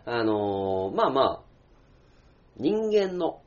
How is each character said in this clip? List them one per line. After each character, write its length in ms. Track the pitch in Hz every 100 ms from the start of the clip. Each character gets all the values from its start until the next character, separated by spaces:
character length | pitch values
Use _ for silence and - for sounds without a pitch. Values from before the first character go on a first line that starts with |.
あ 180 | - 120
の 680 | 110 104 101 98 98 95 98
ー、 40 | 202
ま 100 | 196
あ 40 |
ま 120 | 135
あ、 200 | 117 - - - _ - - - - - - _ - -
人 200 | 139 214
間 340 | 220 208 190 180
の 240 | 165 -